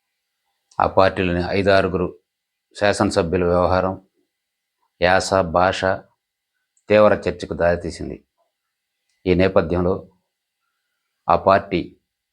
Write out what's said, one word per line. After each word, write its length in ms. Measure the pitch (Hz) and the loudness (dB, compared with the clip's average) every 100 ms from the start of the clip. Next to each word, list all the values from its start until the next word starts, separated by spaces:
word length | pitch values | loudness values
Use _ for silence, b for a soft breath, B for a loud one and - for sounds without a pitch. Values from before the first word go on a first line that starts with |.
| _ _ _ _ _ _ _ - | _ _ _ _ _ _ _ -2
ఆ 80 | 90 | 0
పార్టీలోని 580 | - 95 95 92 87 90 | 2 2 2 -2 -2 -2
ఐదారుగురు 640 | 95 98 98 92 85 87 - _ _ _ _ _ - | -2 2 2 2 -2 -6 -8 _ _ _ _ _ -4
శాసనసభ్యుల 680 | 104 98 101 101 85 90 87 | -2 0 0 0 -2 0 0
వ్యవహారం, 500 | 90 87 92 92 92 _ _ _ _ _ _ _ _ _ - | 2 2 0 -2 -6 _ _ _ _ _ _ _ _ _ -4
యాస, 320 | 87 92 - | 0 2 0
భాష 500 | 95 85 87 92 95 95 95 - _ _ _ _ _ _ _ - | -2 0 0 0 0 -4 -4 -8 _ _ _ _ _ _ _ 2
తీవ్ర 240 | 104 104 | 4 4
చర్చకు 400 | 98 - 85 - | 2 -4 -8 -8
దారితీసింది. 640 | 82 85 85 82 - 71 - _ _ _ _ _ _ _ _ _ _ 95 | -2 0 0 -4 -10 -12 -12 _ _ _ _ _ _ _ _ _ _ -2
ఈ 60 | 87 | 2
నేపథ్యంలో 580 | 92 98 82 87 90 98 - _ _ _ _ _ _ _ _ _ _ _ - | 2 2 0 -2 -2 -4 -8 _ _ _ _ _ _ _ _ _ _ _ -2
ఆ 80 | 85 | 0
పార్టీ 440 | 95 98 - 90 - - _ _ _ | 2 2 0 -6 -6 -12 _ _ _